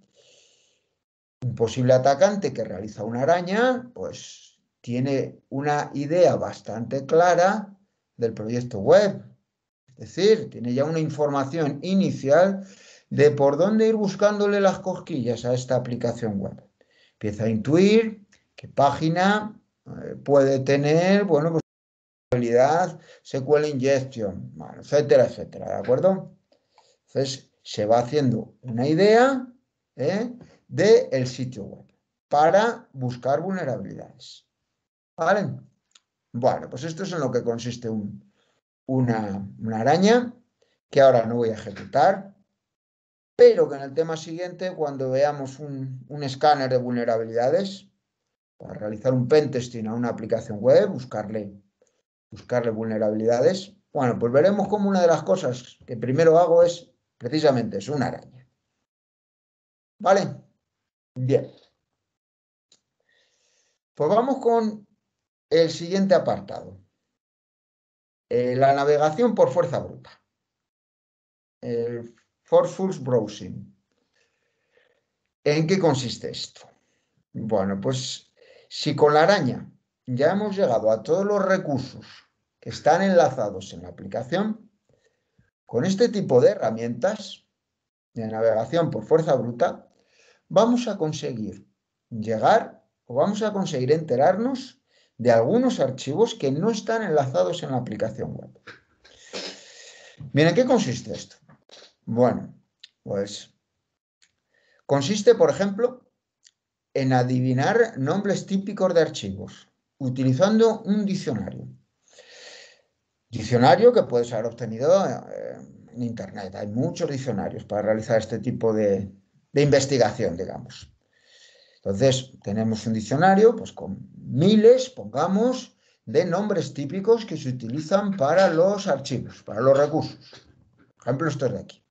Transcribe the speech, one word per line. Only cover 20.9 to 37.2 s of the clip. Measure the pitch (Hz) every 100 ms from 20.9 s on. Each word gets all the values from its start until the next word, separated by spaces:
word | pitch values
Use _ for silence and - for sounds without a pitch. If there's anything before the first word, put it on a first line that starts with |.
| 160 185 202
bueno, | 202 147 160
pues, | 160 - _ _ _ _ _ _
habilidad, | 123 120 120 135 160 175 160 - -
S | - 135
Q | 135 147
L | 151
injection, | 139 131 139 131 117 101 95 -
bueno, | - 67 -
etcétera, | - 147 123 139
etcétera, | - - 82 - -
¿de | 98
acuerdo? | 104 135 180 190 - - _ _ _ _ _ _ _
Entonces, | - 135 - _ _
se | - - 107
va | 117
haciendo | 123 147 131 - - _
una | 127 113 139
idea, | 160 202 226 262 262 - _ _ _ _ -
¿eh? | 143 196 247 - - _ _
del | 131 196 226 - 135 123
sitio | - 127 -
web | 95 - _ _ _ _ _
para | 147 156 190 233 226 -
buscar | 131 127 123 131 143
vulnerabilidades. | 180 185 139 107 98 101 - _ - - _ _ _ _ _ _ _ -
¿Vale? | 165 208 156 - - _ _ _ _ _ _
Bueno, | 120 123 85 -
pues | 127
esto | 165 160
es | 190
en |
lo | 175